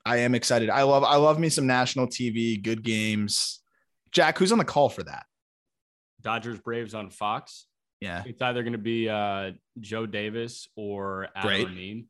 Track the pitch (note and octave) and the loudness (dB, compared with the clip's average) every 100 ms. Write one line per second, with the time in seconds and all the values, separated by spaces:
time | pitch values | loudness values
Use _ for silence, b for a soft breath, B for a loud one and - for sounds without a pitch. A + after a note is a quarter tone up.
0 | A2 A#2+ A#2+ B2 - A#2+ A2 A2 C#3 C3+ | 0 2 4 2 2 2 4 4 6 6
1 | A2+ D3 D3+ D#3 E3 D3+ C3+ B2+ B2+ C3+ | 6 6 6 4 2 2 2 2 2 0
2 | B2 - B2 A2+ A#2 G#2+ G#2 A2 A2+ A2 | -2 -2 -2 0 0 0 -2 -2 -2 0
3 | G#2+ G#2+ G#2 - - - _ _ _ _ | 0 0 0 -2 -4 -8 _ _ _ _
4 | _ - D#3+ D#3+ F#3 A3+ F3 D3 C3+ - | _ 4 4 4 2 4 2 2 2 0
5 | E2 - - _ _ _ _ _ _ _ | -10 -14 -16 _ _ _ _ _ _ _
6 | _ _ A2 A2+ A#2 G#2 - A#2 A2 G#2+ | _ _ -6 -6 -6 -10 -6 -6 -6 -10
7 | G2 - G#2 A#2+ - - - _ _ _ | -12 -6 -4 -4 -8 -20 -20 _ _ _
8 | G2 F2 G2 - B2+ B2 A#2 A#2 G#2+ A2+ | -10 -8 -10 -4 -2 -2 -4 -4 -2 -2
9 | A2 G#2+ G#2 G2 F#2+ - _ - G#2 A2 | 0 0 -2 -4 -6 -10 _ -18 -10 -8
10 | A2+ G#2 G#2+ A2+ A#2 A#2 - - G#2 G2+ | -6 -6 -6 -6 -8 -12 -18 -12 -10 -6
11 | G2 F#2+ F#2+ G2 G2+ G2 F#2+ F#2 F#3+ A2+ | -6 -8 -8 -4 0 0 -2 -6 -12 -12
12 | - | -16